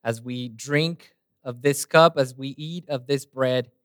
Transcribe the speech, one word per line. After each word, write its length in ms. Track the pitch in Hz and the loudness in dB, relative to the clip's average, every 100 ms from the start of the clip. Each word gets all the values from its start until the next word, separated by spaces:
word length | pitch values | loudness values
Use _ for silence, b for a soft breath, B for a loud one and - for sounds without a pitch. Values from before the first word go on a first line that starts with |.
as 200 | 117 113 | -4 -6
we 260 | 120 123 123 | -6 -8 -10
drink 640 | 113 135 147 160 170 - _ _ _ | -12 -2 0 0 -4 -16 _ _ _
of 180 | 135 123 | -12 -2
this 240 | 143 143 | 0 0
cup, 320 | - 160 165 160 | 2 6 6 6
as 180 | 127 | -2
we 140 | 127 135 139 | -2 -12 -10
eat 320 | 156 175 165 | -10 -10 -8
of 180 | 139 123 | -10 -4
this 200 | 143 - | -4 -4
bread 440 | - 127 127 123 _ | -4 0 0 -4 _